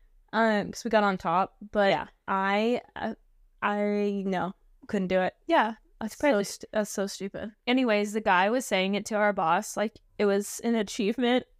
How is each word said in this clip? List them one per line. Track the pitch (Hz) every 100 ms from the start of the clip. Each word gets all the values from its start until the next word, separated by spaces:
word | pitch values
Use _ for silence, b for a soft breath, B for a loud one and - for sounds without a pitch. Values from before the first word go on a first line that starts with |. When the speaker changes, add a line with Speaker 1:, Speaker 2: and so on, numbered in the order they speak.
| _ _ _
Speaker 1:
um, | 220 226 208 175
'cause | - 233
we |
got | 220
on | 202 185
top, | 180 175 190 - 208
but | 214 196
Speaker 2:
Yeah. | 160 - _ -
Speaker 1:
I, | 196 196 202 220 247 - -
uh, | 220 - _ _ _ -
I, | 208 208 208 208 208 202 190
no, | 190 180 - _ _ -
couldn't | 202 185
do | 185
it. | 185 - -
Speaker 2:
Yeah. | 320 220 220 _ -
That's | 220 -
Speaker 1:
So | 302
Speaker 2:
crazy. | 208 196
Speaker 1:
st-, | - -
that's | 214 208
so | - 196
stupid. | - 196 - 214 - -
Speaker 2:
Anyways, | 254 247 208 208
the | 214
guy | 214 180 196
was | 247 -
saying | 190 190 202
it | 214
to | 214
our | 208
boss | 202 160 175 214 -
like | 220 - _ -
it | 202
was | 196 202 -
an | 240 226
achievement. | 202 - 202 240 240 247 - _